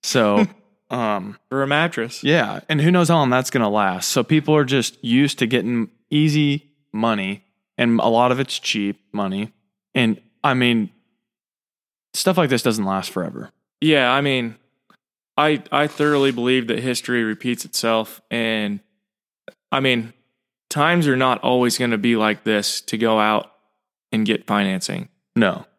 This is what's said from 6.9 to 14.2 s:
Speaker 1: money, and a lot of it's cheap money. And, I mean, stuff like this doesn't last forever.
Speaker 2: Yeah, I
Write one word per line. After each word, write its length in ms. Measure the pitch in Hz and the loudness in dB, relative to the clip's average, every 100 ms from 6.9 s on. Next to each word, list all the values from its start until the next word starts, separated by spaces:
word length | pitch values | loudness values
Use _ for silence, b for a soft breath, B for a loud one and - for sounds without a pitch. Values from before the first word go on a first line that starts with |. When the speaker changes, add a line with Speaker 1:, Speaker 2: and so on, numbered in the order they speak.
Speaker 1:
money, 540 | 107 113 107 95 101 _ _ _ - | -4 -2 -2 -4 -8 _ _ _ -2
and 240 | 120 117 | 0 2
a 80 | - | 2
lot 240 | 113 123 | 2 2
of 80 | 127 | 0
it's 180 | 135 - | -4 -6
cheap 400 | - 110 101 104 _ | -4 -4 -4 -6 _
money. 400 | 104 98 98 107 _ _ _ _ | -8 -6 -6 -8 _ _ _ _
And, 260 | - 117 104 _ _ | -2 0 -2 _ _
I 120 | 147 | -2
mean, 360 | 127 123 117 101 _ _ _ _ _ _ _ _ _ _ _ _ | 2 2 2 -2 _ _ _ _ _ _ _ _ _ _ _ _
stuff 220 | - - 185 | -4 0 2
like 140 | 156 | 2
this 120 | 123 | 2
doesn't 220 | 123 110 | 0 0
last 260 | 98 95 92 | -2 -2 -4
forever. 400 | - 85 60 - _ _ _ | -8 -8 -10 -16 _ _ _
Speaker 2:
Yeah, 320 | 156 147 123 | 0 2 2
I 80 | 135 | 0